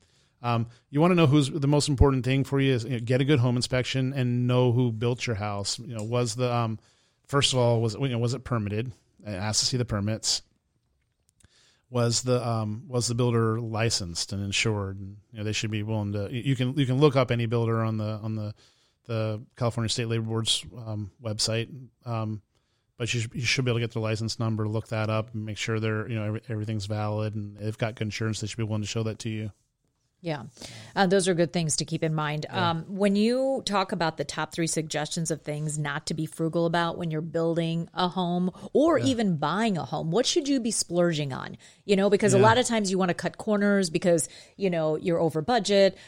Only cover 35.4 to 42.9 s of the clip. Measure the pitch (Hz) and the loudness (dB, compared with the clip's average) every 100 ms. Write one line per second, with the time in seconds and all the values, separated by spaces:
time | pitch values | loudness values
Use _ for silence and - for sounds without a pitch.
35.4 | - 147 151 151 147 147 - 160 156 - | -6 -6 -4 -4 -4 -4 -6 -6 -6 -4
36.4 | 160 170 170 170 170 - 170 156 165 165 | -2 0 2 2 0 -2 -4 -4 -4 -2
37.4 | 165 165 165 165 170 170 180 185 175 175 | 0 0 0 -2 -4 -2 -2 0 0 0
38.4 | 180 - - 220 320 294 262 233 208 156 | -2 -4 0 4 4 4 2 2 2 0
39.4 | 147 185 226 170 135 151 156 208 262 359 | 0 0 0 -2 -4 -4 0 0 2 2
40.4 | 285 269 226 - - 175 175 151 143 - | 2 0 0 -2 0 2 2 2 -4 -6
41.4 | - - - - - 196 202 202 214 127 | -10 -14 -20 -6 2 4 6 6 6 8
42.4 | 208 233 240 226 196 | 8 6 4 0 2